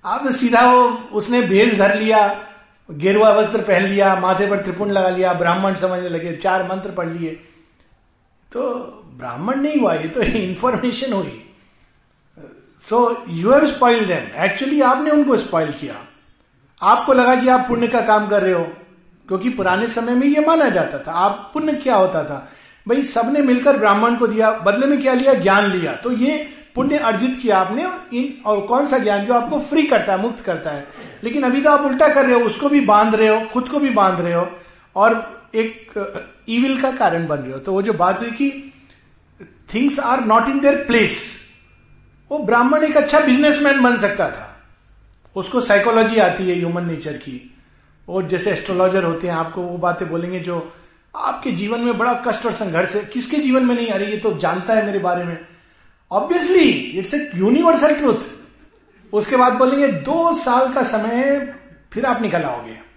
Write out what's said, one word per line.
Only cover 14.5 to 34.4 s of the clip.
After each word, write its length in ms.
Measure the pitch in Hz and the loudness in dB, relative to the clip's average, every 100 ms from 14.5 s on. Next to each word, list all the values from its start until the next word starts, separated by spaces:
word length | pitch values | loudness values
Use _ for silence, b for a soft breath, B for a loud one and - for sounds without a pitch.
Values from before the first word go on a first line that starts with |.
| - 269 294 | -2 -2 2
आपने 280 | 254 262 302 | 4 2 2
उनको 260 | 302 285 226 | 2 4 0
स्पॉइल 340 | - 165 151 | 0 -2 -2
किया। 340 | - 139 - - _ _ _ _ _ _ _ | -6 -12 -14 -18 _ _ _ _ _ _ _
आपको 320 | 233 240 285 | 2 4 4
लगा 220 | 254 247 254 | 4 4 4
कि 120 | 254 | 4
आप 200 | 254 247 | 2 2
पुण्य 200 | 233 233 | -2 0
का 140 | 233 | 0
काम 260 | 214 214 208 | 2 2 2
कर 140 | 208 | 0
रहे 120 | 190 | 2
हो, 100 | 175 165 - - _ _ _ - | 0 -2 -10 -20 _ _ _ -8
क्योंकि 220 | 185 240 | -4 -4
पुराने 380 | 247 185 190 226 | -2 0 0 -2
समय 280 | 226 233 247 | -4 -2 2
में 120 | 285 | 2
ये 180 | 294 302 | 2 2
माना 240 | 330 269 | 2 2
जाता 300 | 180 143 139 | 0 -2 -6
था, 120 | 151 | -6
आप 400 | 170 196 202 - | -2 0 -2 -8
पुण्य 200 | 302 311 | -4 -2
क्या 220 | 285 262 214 | -2 0 2
होता 280 | 185 160 | 2 0
था, 280 | 147 139 - B B B - | -6 -10 -14 B B B -2
भाई 140 | 269 | -2
सबने 400 | 269 233 233 294 | 0 -2 0 2
मिलकर 360 | 269 247 285 262 | 2 4 4 4
ब्राह्मण 380 | 208 208 233 240 | 4 4 2 2
को 120 | 226 | 0
दिया, 240 | 214 220 | 2 2
बदले 360 | 220 185 202 277 | 2 0 2 2
में 140 | 285 | 2
क्या 120 | 262 | 2
लिया, 200 | 254 269 | 2 4
ज्ञान 320 | 233 175 196 202 | 4 4 4 2
लिया, 300 | 185 156 - | -2 -4 -6
तो 160 | 240 | -4
ये 380 | 240 262 302 - B B 247 | 0 0 -2 -6 B B -4
पुण्य 220 | 277 285 | 0 0
अर्जित 420 | - 190 254 254 | 0 0 -2 -2
किया 160 | 240 196 | 0 2
आपने। 260 | 185 233 370 359 - 240 | 2 -2 -6 -8 -8 -6
इन, 240 | 277 - 214 | -6 -6 -2
और 160 | 208 | -2
कौन 240 | 202 247 285 | 0 0 0
सा 120 | 262 | 0
ज्ञान 280 | 208 202 208 | 0 -2 0
जो 80 | |
आपको 260 | 240 233 294 | 0 0 -4
फ्री 240 | - 320 | 0 0
करता 300 | 285 226 - | 2 2 2
है, 80 | 190 | -2
मुक्त 220 | 226 233 | -2 -6
करता 260 | - 165 156 | -8 -6 -6
है। 180 | 143 139 B B B | -10 -14 B B B
लेकिन 200 | 220 285 | -6 -2
अभी 180 | 254 277 | 0 2
तो 80 | 294 | 2
आप 120 | 285 | 2
उल्टा 260 | 285 254 302 | 0 2 4
कर 180 | 277 262 | 4 4
रहे 140 | 240 | 2
हो, 60 | 226 | 2
उसको 240 | - 285 | -2 2
भी 120 | 285 | 2
बांध 340 | 208 208 220 220 | 4 4 4 4
रहे 120 | 220 | 4
हो, 180 | 220 220 | 2 0
खुद 240 | 254 254 | -6 -4
को 100 | 294 | -2
भी 100 | 277 | 0
बांध 300 | 214 190 180 | 2 2 0
रहे 140 | 175 | -2
हो 260 | 170 | -2